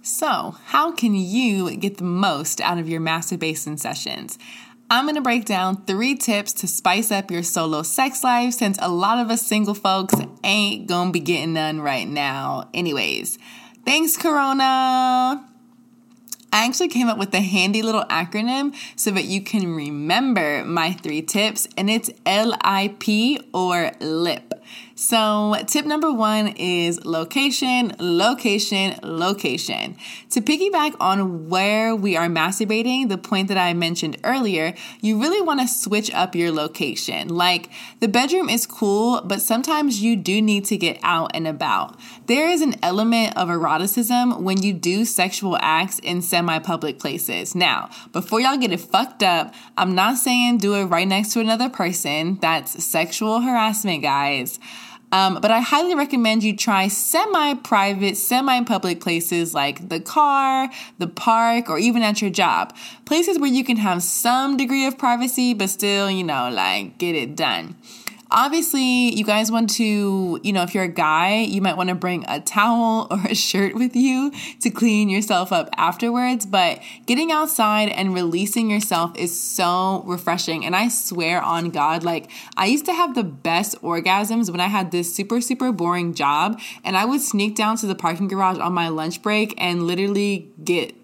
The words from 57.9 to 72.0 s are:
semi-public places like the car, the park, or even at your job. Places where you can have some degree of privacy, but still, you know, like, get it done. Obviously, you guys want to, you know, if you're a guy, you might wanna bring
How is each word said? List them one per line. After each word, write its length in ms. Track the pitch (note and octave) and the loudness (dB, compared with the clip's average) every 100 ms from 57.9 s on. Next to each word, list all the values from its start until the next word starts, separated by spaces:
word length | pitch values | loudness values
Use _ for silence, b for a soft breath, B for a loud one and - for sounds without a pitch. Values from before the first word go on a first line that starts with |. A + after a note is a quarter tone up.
| G3 G3+ G3 | 2 0 0
semi-public 840 | - B3 C#4 B3+ A#3+ G3+ F#3 E3+ | 2 2 4 0 2 0 0 -2
places 520 | - E3 E3 F3 E3 | 0 -2 0 0 0
like 380 | D#3+ C#3 C#3+ F3 | 0 -2 -4 -6
the 100 | E3 | -6
car, 680 | - D#4 D4 C#4 C4+ C4+ C4 B B - | -2 2 4 4 2 0 -2 B B -8
the 100 | E3+ | -8
park, 640 | - - A3+ A#3 A#3 A#3+ | -2 2 4 4 2 0
or 100 | D3+ | 0
even 240 | A3+ A#3 | 2 4
at 200 | A3 G#3 | 2 2
your 80 | G3+ | 0
job. 440 | F3+ F3 F#2+ - - B B | 2 2 2 -2 -8 B B
Places 340 | - D4+ F4 F4 | -2 2 2 2
where 120 | C#4+ | 2
you 120 | B3+ | 2
can 140 | B3+ A3+ | 2 2
have 260 | G#3 F3+ | 2 0
some 540 | E3+ - A#3 B3+ C4+ C#4 | -2 0 2 2 2 0
degree 300 | C4 C4+ C4+ | 0 2 0
of 100 | C4+ | 0
privacy, 560 | B3+ A#3+ B3+ B3 B3 | 0 2 0 2 2
but 160 | A3 F#3+ | 2 -2
still, 420 | - G3+ G3+ G3 | 0 0 2 0
you 140 | F#3+ | 0
know, 240 | F3 C#3 B2 | -2 -2 -2
like, 460 | A2+ F#2 F#2+ F#2+ - | 0 0 -2 -4 -4
get 180 | F3 | -2
it 220 | D#3+ B2 D3 | -2 -4 -2
done. 400 | D3 F#2 E2 - B B B B B | -2 -2 -6 -14 B B B B B
Obviously, 800 | A3 C4+ D#4+ - C#4 B3+ B3 B3 | 2 4 0 0 0 2 2 2
you 120 | G#3 G#3+ | 0 0
guys 260 | G#3+ A3 | 0 2
want 160 | A3+ A3+ | 0 0
to, 640 | - A3 G#3 G3+ F#3+ F#3 E3 | 0 0 2 0 0 0 -2
you 120 | G3+ | -2
know, 80 | F#3+ | 0
if 120 | F3 | 0
you're 100 | G3 | 0
a 40 | F#3 | -2
guy, 520 | E3+ D#3 D#3 F3+ G#3+ | 0 2 4 2 2
you 200 | A3 G3 | 0 0
might 160 | F#3+ E3 | 0 0
wanna 180 | F#3 | -2
bring 300 | F3+ | -2